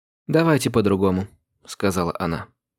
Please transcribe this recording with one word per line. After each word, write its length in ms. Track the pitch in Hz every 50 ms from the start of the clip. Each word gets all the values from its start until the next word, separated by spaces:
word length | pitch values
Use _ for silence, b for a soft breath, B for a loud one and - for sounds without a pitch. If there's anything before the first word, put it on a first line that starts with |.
| _ _ _ _ _
«Давайте 440 | - 147 160 165 165 156 135 - 127
по-другому», 580 | 117 120 101 98 98 95 98 98 92 92 95 - - _ _ _ _ _ _
сказала 500 | - - - - 98 92 95 87 85 80 -
она. 300 | 92 85 82 80 95 - _ _ _ _ _